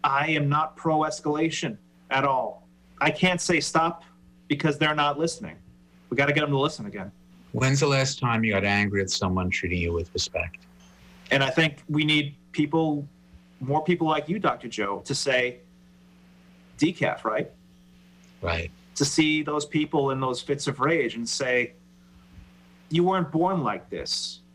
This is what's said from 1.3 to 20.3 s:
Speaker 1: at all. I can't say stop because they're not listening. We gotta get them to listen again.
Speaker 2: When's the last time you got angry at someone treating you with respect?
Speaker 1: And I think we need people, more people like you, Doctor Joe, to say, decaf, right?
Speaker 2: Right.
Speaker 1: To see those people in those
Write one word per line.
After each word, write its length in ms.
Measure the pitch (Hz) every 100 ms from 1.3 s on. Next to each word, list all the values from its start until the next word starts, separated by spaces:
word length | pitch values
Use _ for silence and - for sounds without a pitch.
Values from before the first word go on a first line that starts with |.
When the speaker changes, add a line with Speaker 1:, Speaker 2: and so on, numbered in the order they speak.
| 147 165 - 151 104 _ _ -
Speaker 1:
at 140 | 135
all. 420 | 139 127 113 - - - - -
I 80 | 147
can't 300 | - 185 180
say 200 | - 165
stop 420 | - 165 165 - - - - - -
because 300 | 143 165 -
they're 160 | 156
not 240 | 151 147 143
listening. 380 | 165 - 92 80 - - - - -
We 80 | 139
gotta 160 | 143
get 80 | 147
them 100 | 147
to 80 | 139
listen 280 | 143 - 104
again. 260 | 101 98 - - - -
Speaker 2:
When's 280 | 120 131 139
the 60 | 147
last 320 | 139 131 -
time 240 | 123 113
you 80 | 110
got 120 | 98
angry 360 | 101 101 101 101
at 80 | 95
someone 400 | - 98 92 90
treating 280 | - 87 87
you 120 | 85
with 200 | 85 85
respect? 520 | - - 90 82 - - - - - - - -
Speaker 1:
And 140 | 135
I 60 | 135
think 320 | 165 160 143 -
we 160 | 151
need 300 | 151 151 143 - -
people, 540 | - 151 165 160 147 143 - - - - -
more 240 | 131 151
people 240 | 156 170 160
like 200 | 156 151
you, 100 | 208
Doctor 280 | 160 120 120
Joe, 360 | 107 101 101
to 100 | -
say, 440 | 139 139 127 123 123 - - - - - - - - - - - -
decaf, 460 | 160 165 117 -
right? 260 | 110 113 - - - - - - - - - -
Speaker 2:
Right. 280 | 87 82 82 - - -
Speaker 1:
To 80 |
see 380 | 139 - 156 156
those 220 | 147 151 147
people 440 | 156 151 151 139
in 100 | 135
those 200 | 131